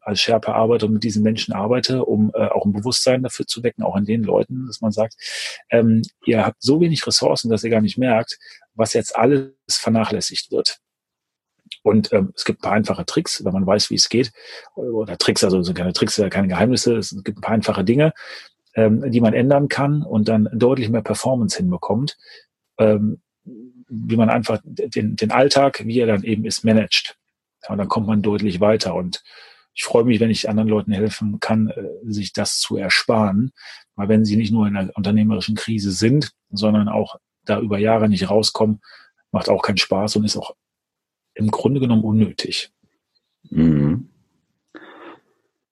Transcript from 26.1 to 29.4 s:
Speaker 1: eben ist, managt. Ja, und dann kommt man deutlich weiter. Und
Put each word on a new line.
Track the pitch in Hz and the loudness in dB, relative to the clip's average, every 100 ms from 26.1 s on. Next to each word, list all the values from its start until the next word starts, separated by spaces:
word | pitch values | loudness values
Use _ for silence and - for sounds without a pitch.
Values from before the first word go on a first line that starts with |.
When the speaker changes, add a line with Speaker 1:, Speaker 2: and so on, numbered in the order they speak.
| 104 | 0
Speaker 1:
eben | 113 107 | 0 -2
ist, | 110 - | -2 -2
managt. | 113 110 101 - - - _ _ _ _ | 2 2 2 -2 -4 -16 _ _ _ _
Ja, | - | -8
und | 101 | -6
dann | 95 | -2
kommt | 117 104 | -2 0
man | 107 | 0
deutlich | 101 101 104 87 | 0 0 -2 2
weiter. | 104 110 98 | 2 2 0
Und | 87 90 - _ - | -4 -6 -10 _ -20